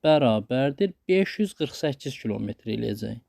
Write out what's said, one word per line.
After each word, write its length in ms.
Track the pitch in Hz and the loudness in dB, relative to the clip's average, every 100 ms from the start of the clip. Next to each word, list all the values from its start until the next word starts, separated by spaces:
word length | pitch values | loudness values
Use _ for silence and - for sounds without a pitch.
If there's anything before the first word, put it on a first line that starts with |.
Bərabərdir 880 | 156 151 131 107 104 127 139 139 196 - - | 6 6 6 2 0 0 0 0 -4 -4 0
beş 300 | 185 190 - | 2 2 -2
yüz 160 | 208 - | -4 -2
qırx 240 | 147 - | -6 -2
səkkiz 380 | 156 135 139 135 | -4 -4 -10 -8
kilometr 480 | 117 107 104 110 113 113 | -6 -4 -6 -8 -6 -4
eləyəcək. 460 | 113 101 110 117 | -4 -6 -8 -10